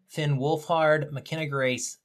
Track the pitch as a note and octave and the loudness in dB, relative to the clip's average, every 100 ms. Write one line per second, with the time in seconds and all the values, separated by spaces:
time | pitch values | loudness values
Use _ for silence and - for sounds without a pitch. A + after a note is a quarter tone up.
0 | _ - D3 C3+ C#3+ D#3+ - E3 D#3 D#3 | _ -4 0 0 2 0 0 2 4 4
1 | C#3+ C#3 - D#3+ D3+ C#3 C3 B2 - - | 0 -8 -6 -6 -2 0 0 0 -4 -12